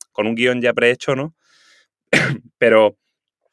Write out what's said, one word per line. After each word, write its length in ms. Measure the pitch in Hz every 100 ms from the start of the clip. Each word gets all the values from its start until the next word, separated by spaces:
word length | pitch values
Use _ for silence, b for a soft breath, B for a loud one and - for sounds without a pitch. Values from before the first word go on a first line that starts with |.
| -
con 160 | - 107
un 80 |
guión 260 | 117 123 123
ya 120 | 120
prehecho, 420 | 117 120 123 -
¿no? 220 | 131 156 - b b b b b _ _
<coughs> 480 | - - 117 - _
Pero, 380 | 117 110 107 - _ _ _ _ _